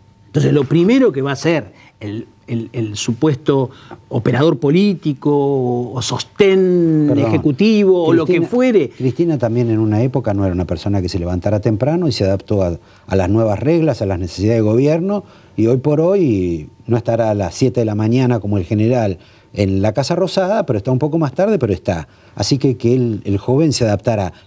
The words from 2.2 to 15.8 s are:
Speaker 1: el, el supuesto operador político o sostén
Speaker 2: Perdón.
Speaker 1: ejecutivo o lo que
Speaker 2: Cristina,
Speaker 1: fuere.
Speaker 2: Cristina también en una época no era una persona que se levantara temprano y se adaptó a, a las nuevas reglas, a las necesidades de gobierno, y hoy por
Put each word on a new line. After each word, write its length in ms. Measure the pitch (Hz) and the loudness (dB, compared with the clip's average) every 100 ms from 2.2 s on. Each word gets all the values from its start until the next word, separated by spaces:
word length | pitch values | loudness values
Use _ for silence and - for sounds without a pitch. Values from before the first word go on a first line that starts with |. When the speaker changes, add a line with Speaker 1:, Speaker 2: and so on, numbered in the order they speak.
| - _ - | -12 _ -8
Speaker 1:
el, 240 | 117 117 | -8 -6
el 240 | 123 110 104 | -6 -6 -6
supuesto 760 | - 110 156 135 - 139 127 - - - - | -6 0 0 0 0 0 0 -8 -20 -20 -8
operador 500 | 123 120 123 160 - | -4 0 2 2 2
político 1300 | 143 170 208 170 156 131 147 143 139 139 123 120 120 | 2 4 2 0 -4 -4 0 0 0 0 0 -2 -4
o 80 | 120 | -6
sostén 1040 | - 120 - - 196 190 185 180 165 156 147 | -6 -6 -6 2 4 4 4 2 2 2 2
Speaker 2:
Perdón. 180 | 117 113 | 2 2
Speaker 1:
ejecutivo 800 | 147 151 131 214 214 196 180 | 0 0 2 2 4 4 4
o 100 | 160 | 4
lo 140 | 165 160 | 2 2
que 60 | |
Speaker 2:
Cristina, 140 | 170 165 | 0 0
Speaker 1:
fuere. 380 | 240 254 214 127 | 2 4 2 0
Speaker 2:
Cristina 500 | - 127 139 170 147 | -2 -4 0 0 0
también 320 | 117 117 117 | 0 0 0
en 80 | 110 | 2
una 240 | 110 107 | 2 2
época 320 | 127 135 110 101 | 0 -2 -2 -2
no 100 | 98 | -2
era 80 | |
una 120 | 90 82 | -2 -4
persona 360 | 85 101 101 | -4 -2 -2
que 80 | 90 | -2
se 80 | 92 | -4
levantara 420 | 85 90 101 104 | -4 -4 -2 0
temprano 460 | 117 104 131 170 165 | 0 0 0 0 -2
y 40 | |
se 140 | - 95 | 0 0
adaptó 360 | 95 - 104 | 0 -2 -2
a, 160 | 90 85 - - - | 0 -4 -10 -20 -2
a 80 | 95 | 0
las 120 | 90 | 2
nuevas 320 | 107 110 98 | 2 0 0
reglas, 440 | 131 170 160 117 | 0 0 0 -2
a 20 | 101 | -2
las 140 | 90 | -4
necesidades 400 | 90 - 104 117 | -6 -2 0 2
de 100 | 107 | 2
gobierno, 540 | 113 143 165 190 208 - - - - | 2 2 0 -2 -4 -8 -20 -12 -2
y 100 | 113 | 0
hoy 120 | |
por 220 | 127 | 2